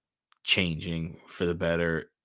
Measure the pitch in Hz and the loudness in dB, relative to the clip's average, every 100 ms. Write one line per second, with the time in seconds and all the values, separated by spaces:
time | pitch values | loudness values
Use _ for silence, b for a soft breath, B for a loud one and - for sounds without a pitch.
0 | _ _ _ _ - - 87 78 87 82 | _ _ _ _ 2 2 2 0 -4 -4
1 | 80 - - - 87 85 85 85 85 80 | -6 -8 -14 -2 -2 0 2 2 2 0
2 | - _ | -4 _